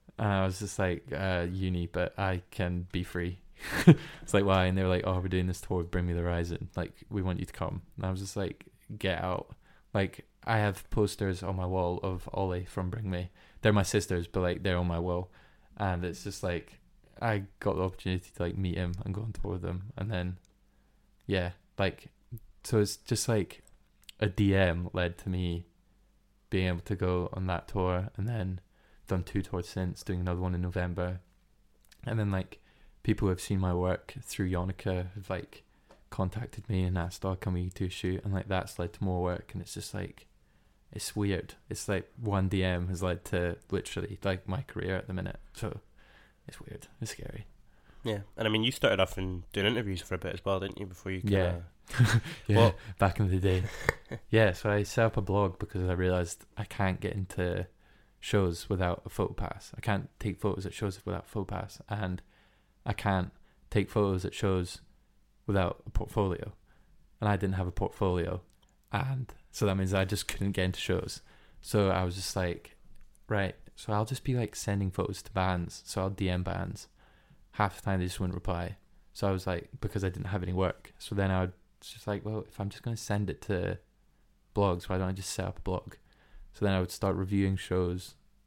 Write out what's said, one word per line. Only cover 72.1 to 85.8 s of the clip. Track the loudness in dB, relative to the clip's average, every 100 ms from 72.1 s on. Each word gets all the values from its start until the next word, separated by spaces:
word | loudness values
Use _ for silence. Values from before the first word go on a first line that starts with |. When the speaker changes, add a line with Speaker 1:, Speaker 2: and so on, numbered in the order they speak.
Speaker 1:
just | -2 -4 0
like, | 0 -2 -10 -20 -20 -18 -20 -14 -2
"Right, | 0 0 -4 -16
so | -12 -2
I'll | 0
just | 0 -2
be, | 0
like, | 0 0
sending | -2 -2 0 0
photos | 0 -2 -2
to | -4
bands." | 0 2 0 -2 -8
So | -6 -2
I'll | -2
D | 0 0
M | 0
bands. | 0 -4 -4 -8 -14 _ -20 -20 -20 -20 -10
Half | 0 0 0
the |
time | 0 0
they | 0
just | 0
wouldn't | -2 -2
reply. | -2 -2 -2 -8 _ -20 -16
So | -2 0
I |
was | 0 0
like, | -4 -4 -6
because | -4 -2
I | -2
didn't | -2 -4
have | -2
any | 0
work. | 2 2 0 -12 -16
So | -6
then | 0 2
I | 4
would | 0 -4 _ _
just | -20 -10 -4
like, | -4
"Well, | -4 -6 -6
if | -6
I'm | -6
just | -4
gonna | -6 -6
send | -2 0 0
it | -4
to | -2 0 0 -4 _ _ _ _ _ _ _
blogs, | 2 2 2 -2
why | -2
don't | 0
I |
just | -2 -6
set | -4 -4
up | -4
a |
blog?" | -4 -4